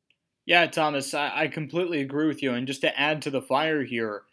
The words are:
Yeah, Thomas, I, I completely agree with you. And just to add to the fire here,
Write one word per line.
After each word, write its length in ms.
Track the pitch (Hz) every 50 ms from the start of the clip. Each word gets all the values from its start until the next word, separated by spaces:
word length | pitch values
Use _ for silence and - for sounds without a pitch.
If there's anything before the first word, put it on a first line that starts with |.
| _ _ _ _ _ _ _ _ -
Yeah, 200 | - 170 175 165
Thomas, 480 | 151 - 165 156 151 147 139 135 - -
I, 180 | 147 147 131 95
I 120 | 143 156
completely 540 | 143 - 160 151 135 151 170 185 170 175 147
agree 260 | 139 135 139 147 156
with 160 | 156 143 - 143
you. 100 | 131 120
And 140 | 123 131
just 140 | 135 135 -
to 200 | - 156 - 131
add 220 | 143 151 156 147 -
to 80 | 147
the 100 | 139 127
fire 440 | - - 131 143 156 160 156 147 131
here, 380 | 123 127 117 113 107 104 98 - _